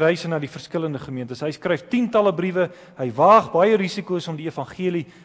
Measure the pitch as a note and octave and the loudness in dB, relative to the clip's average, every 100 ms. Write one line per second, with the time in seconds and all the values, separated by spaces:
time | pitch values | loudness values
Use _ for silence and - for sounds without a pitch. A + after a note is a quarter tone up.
0 | D#3+ F3 E3+ D#3+ D3 D3+ - F3 D#3+ C#3 | 4 2 -2 -6 -6 -12 -8 -6 -4 -6
1 | - B2+ A#2+ B2 D3+ D3 F#3 D#3+ - B3 | -8 -10 -10 -8 -8 -4 -4 -4 -2 -2
2 | A#3+ A3 G#3 E3+ F#3 F3+ F3 - - - | 0 2 2 0 -2 0 -2 -4 -18 -8
3 | B2+ A2+ F3 A3 D#3 E3 G3 G#3+ F#3 G3+ | -4 4 8 8 6 2 4 2 0 -6
4 | F3+ F3+ E3 D#3 D#3 D3 C3+ - F3+ F3 | -6 -6 -6 -8 -8 -8 -10 -6 -4 -4
5 | C#3+ - | -6 -14